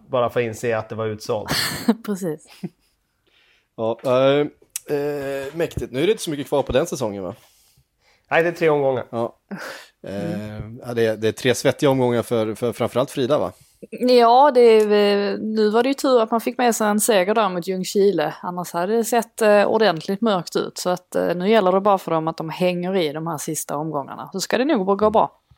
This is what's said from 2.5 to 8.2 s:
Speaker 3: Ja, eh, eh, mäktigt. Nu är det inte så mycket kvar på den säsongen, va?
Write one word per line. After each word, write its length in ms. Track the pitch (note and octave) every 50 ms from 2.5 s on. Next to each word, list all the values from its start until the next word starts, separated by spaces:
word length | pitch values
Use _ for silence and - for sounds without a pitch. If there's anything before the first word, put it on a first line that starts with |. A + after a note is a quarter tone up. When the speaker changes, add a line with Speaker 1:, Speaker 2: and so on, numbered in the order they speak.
| - - - E3+ - _ _ _ _ _ _ _ _ _ _ _ _ _ _ _ _ _ _ _ _
Speaker 3:
Ja, 220 | - A2+ A2+ A2+ - -
eh, 360 | C3+ B2 C3 C3+ C3+ C#3 D3 D3 D3 - _ _ _ _ - - - D3
eh, 500 | C#3+ C#3+ D3 D3 D3 C#3 C#3 C#3 C#3 C3+ C#3
mäktigt. 400 | D#3 E3 D#3+ - - - A#2+ -
Nu 100 | A#2+ C3
är 40 | E3
det 60 | G3
inte 120 | A3+ - -
så 60 | E3+
mycket 180 | D3 C#3+ C#3 -
kvar 140 | D3+ C#3
på 100 | - -
den 140 | A#2+ C3 E3
säsongen, 360 | - F3+ C3 B2 G#2+ G2+ G2+
va? 120 | F#2 F2 G2+ - _ _ _ _ _ _ _ _ _ _ _ _ _ _ _ _